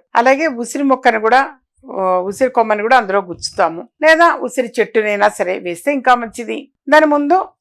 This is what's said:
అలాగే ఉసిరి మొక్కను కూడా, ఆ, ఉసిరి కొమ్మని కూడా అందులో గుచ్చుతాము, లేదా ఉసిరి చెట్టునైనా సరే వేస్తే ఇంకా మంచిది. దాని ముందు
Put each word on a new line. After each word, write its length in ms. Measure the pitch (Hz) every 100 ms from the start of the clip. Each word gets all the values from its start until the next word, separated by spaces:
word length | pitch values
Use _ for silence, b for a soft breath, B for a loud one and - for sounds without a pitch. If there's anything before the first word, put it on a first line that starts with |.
| _ 220
అలాగే 300 | 247 277 320
ఉసిరి 380 | 233 233 277
మొక్కను 360 | 277 262 262 220
కూడా, 300 | 220 247 285 - _ _ 269 196
ఆ, 220 | 185 185
ఉసిరి 320 | 185 196 262
కొమ్మని 320 | 254 226 214
కూడా 140 | 214 254
అందులో 240 | 202 196
గుచ్చుతాము, 680 | 180 165 - - 170 165 - _
లేదా 320 | 302 320 339
ఉసిరి 380 | - 247 269 240 -
చెట్టునైనా 480 | 208 226 214 208 208
సరే 300 | 208 180 190
వేస్తే 340 | 180 170 -
ఇంకా 220 | 285 262
మంచిది. 560 | 240 226 - 220 226 - _ -
దాని 180 | 302 311
ముందు 420 | 294 285 370 381 _